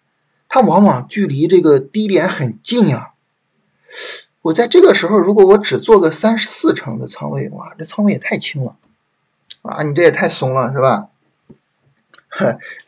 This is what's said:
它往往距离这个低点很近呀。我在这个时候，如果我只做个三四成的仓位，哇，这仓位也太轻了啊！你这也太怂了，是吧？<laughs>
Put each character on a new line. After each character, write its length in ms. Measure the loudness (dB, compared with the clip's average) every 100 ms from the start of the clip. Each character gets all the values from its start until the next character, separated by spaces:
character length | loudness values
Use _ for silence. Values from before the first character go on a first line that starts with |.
| _ _ _ _ _
它 120 | 2
往 220 | 4 4
往 240 | 4 2 -4
距 200 | -6 -4
离 200 | -2 2
这 140 | 4
个 180 | 4 2
低 300 | 0 -4 -2
点 200 | 0 0
很 320 | -4 -8 -8
近 260 | -6 0 0
呀。 240 | 0 -6 _ _ _ _ _ _ _ _ -10 -8 -8 -12 _
我 100 | -4
在 140 | -2 2
这 140 | 4
个 100 | 4
时 140 | 2 0
候， 120 | 0
如 140 | 2
果 140 | 4 6
我 120 | 4
只 200 | 2 -4
做 220 | 4 4
个 100 | 4
三 260 | 0 0 0
四 380 | -2 -2 -2
成 240 | -2 -6 -10
的 80 | -12
仓 240 | -12 -10
位， 180 | -8 -10
哇， 240 | -12 -18 -16
这 60 |
仓 200 | -10 -2
位 80 | 0
也 60 | 0
太 180 | -4 -6
轻 280 | -6 -8
了 120 | -8 -10 _ _ _ _ _ _ -18 -16
啊！ 200 | -10 -6
你 120 | -4
这 80 | 2
也 80 | 4
太 180 | 4 -2
怂 240 | -2 -2
了， 200 | -2 -2
是 80 | 0
吧？ 280 | 0 0 -4 _ _ _ -20 -20 _ _ _ _ _ _ _
<laughs> 280 | -4 -4 -4 -10 -20